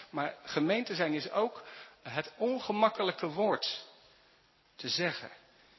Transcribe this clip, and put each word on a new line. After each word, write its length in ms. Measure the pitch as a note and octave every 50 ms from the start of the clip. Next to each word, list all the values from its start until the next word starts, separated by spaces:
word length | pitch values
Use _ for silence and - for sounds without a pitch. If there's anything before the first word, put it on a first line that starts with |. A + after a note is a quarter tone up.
| - -
Maar 260 | - D3 C#3+ D3 - - -
gemeente 520 | - - D#3+ D3 D#3+ G3 A3+ B3 - G3+
zijn 180 | D#3+ F3+ D#3 D3+
is 180 | D3+ C#3 -
ook 320 | - G3 G#3+ A#3+ - - - - - - - - - -
het 300 | _ B2 A#2 C#3+ D#3+ - - -
ongemakkelijke 920 | A3 A#3+ C4 B3+ - - G#3 G#3 A3 G#3+ A3 - G#3 F#3 F3 - - E3
woord 580 | D3 F3 G#3 G#3+ E3 - - - - - - - - - - - - _ _ _ _ _ _ _ _ _ _ _ _
te 140 | - - C3
zeggen. 400 | - - F3 E3+ D3 - - - - - - _ _ _ _ _ -